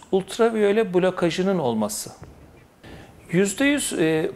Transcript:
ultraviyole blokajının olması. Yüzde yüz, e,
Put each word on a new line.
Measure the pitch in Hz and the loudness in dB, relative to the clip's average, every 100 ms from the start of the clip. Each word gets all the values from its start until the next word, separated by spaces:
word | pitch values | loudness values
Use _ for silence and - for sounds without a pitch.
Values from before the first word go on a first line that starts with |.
| - | -4
ultraviyole | 190 - - 233 220 202 214 202 | -2 -2 0 2 2 2 2 2
blokajının | 175 185 180 175 160 190 185 | 2 2 2 0 0 0 0
olması. | 127 110 104 - - - - - - - - _ - - - - - | 0 0 -2 -4 -12 -16 -20 -20 -20 -20 -20 _ -20 -20 -20 -20 -2
Yüzde | 170 196 - | 0 0 0
yüz, | 277 285 - | 0 0 -2
e, | - 160 160 160 | 0 0 0 0